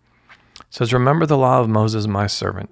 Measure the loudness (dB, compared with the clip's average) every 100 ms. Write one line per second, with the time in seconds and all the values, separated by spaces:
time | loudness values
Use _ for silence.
0 | _ _ _ -20 _ -20 -14 -6 -2 0
1 | 2 2 2 2 4 2 2 2 0 0
2 | -2 -2 -2 -4 -6 -6 -10